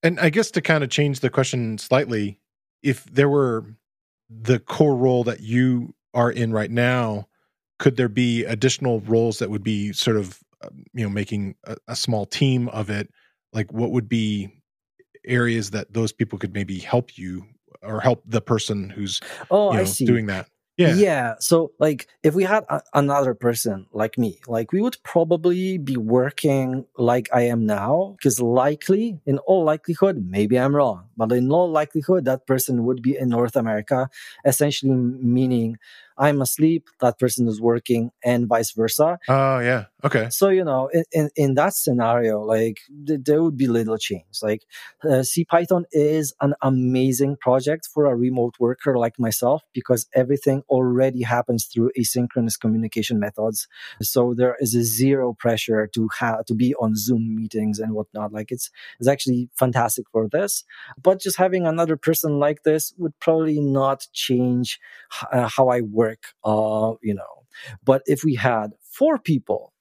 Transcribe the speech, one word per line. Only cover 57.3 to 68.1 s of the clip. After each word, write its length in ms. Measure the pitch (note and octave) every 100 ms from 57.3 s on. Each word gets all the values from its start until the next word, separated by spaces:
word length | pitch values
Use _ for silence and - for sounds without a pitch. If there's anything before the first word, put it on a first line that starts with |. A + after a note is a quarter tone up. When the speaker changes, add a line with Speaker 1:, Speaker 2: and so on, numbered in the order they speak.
Speaker 2:
meetings 440 | A2 A2 A2 G#2+ G#2
and 160 | A2
whatnot. 400 | G#2+ G#2+ G#2+ G#2
Like, 180 | G#2+ G#2+
it's, 180 | B2 - - - -
it's 80 | A#2+
actually 400 | C#3 C3+ B2 B2
fantastic 500 | - C3 B2 A#2 - A2
for 160 | A2+ A2
this. 340 | D3+ G3 - - - - -
But 180 | D3+ F#3+
just 180 | F#3+ F3+
having 280 | F#3 F#3 E3+
another 300 | D#3+ E3+ D#3
person 420 | - E3 D#3+ D3
like 260 | C#3+ D3+
this 280 | - D#3 - -
would 200 | E3 -
probably 420 | - D#3+ D#3+ D3+
not 460 | C#3+ C3+ C3+ C3+ -
change 640 | - - B2 B2 B2 A#2+ - - - -
h-, 160 | - -
uh, 160 | B2+ A#2
how 200 | - C3
I 120 | B2
work, 540 | A2 G#2+ A2+ A2+ - _
uh, 480 | A2 G#2+ A2 G#2+ A2 A2
you 120 | G#2+
know. 300 | G2 - - _ - - A2
But 180 | - C3+
if 180 | -